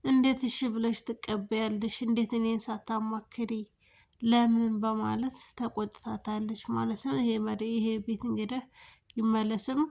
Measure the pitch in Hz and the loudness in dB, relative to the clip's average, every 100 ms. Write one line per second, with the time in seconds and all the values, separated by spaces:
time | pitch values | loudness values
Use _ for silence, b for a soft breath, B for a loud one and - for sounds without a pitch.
0 | 269 262 254 262 254 - 254 220 233 220 | 4 6 6 4 0 2 0 2 0 0
1 | - 226 - 214 202 220 220 214 220 - | -4 -8 -4 -4 0 0 0 0 -2 -2
2 | 233 233 220 233 226 226 226 214 - 220 | 0 2 2 2 2 0 -2 -6 -4 -2
3 | 220 220 220 - 226 220 208 _ b b | -2 -4 -8 -6 -4 -4 -8 _ b b
4 | b _ 226 240 233 233 226 214 220 220 | b _ 4 6 6 4 2 0 0 0
5 | 214 220 262 - - - 233 214 208 - | 0 -2 -2 -6 -12 -6 -6 -4 -6 -8
6 | 226 214 - 214 214 220 - 233 226 214 | -8 -8 -4 -4 -4 -6 -4 -2 -2 -2
7 | 269 269 240 220 214 208 220 226 220 220 | -2 0 2 0 -2 -4 -2 0 0 -2
8 | 208 214 240 214 214 254 - B B B | -4 -4 -4 -4 -2 -6 -8 B B B
9 | _ 240 220 220 214 220 - 262 302 | _ -2 2 2 2 0 0 2 -2